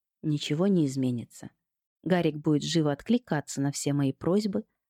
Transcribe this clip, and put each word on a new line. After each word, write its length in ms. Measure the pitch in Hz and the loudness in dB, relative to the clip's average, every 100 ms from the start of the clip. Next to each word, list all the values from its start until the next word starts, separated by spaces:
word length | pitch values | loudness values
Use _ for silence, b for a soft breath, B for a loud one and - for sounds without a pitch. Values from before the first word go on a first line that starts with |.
| _ _ | _ _
ничего 440 | 160 147 - 151 202 | -4 -2 -2 0 2
не 200 | 180 143 | 2 2
изменится. 640 | 135 127 120 120 - - - _ _ _ _ | 0 -2 -2 -8 -16 -20 -20 _ _ _ _
Гарик 340 | 160 180 165 151 | 0 2 2 0
будет 260 | 156 147 | 0 0
живо 300 | 147 165 151 | 2 0 2
откликаться 680 | 139 - 240 - 151 - - | -2 0 0 0 -4 -4 -4
на 100 | 139 | -4
все 200 | - 143 | -2 -2
мои 200 | 143 139 | 0 0
просьбы, 520 | - 165 202 208 208 - _ | -2 0 0 0 -4 -8 _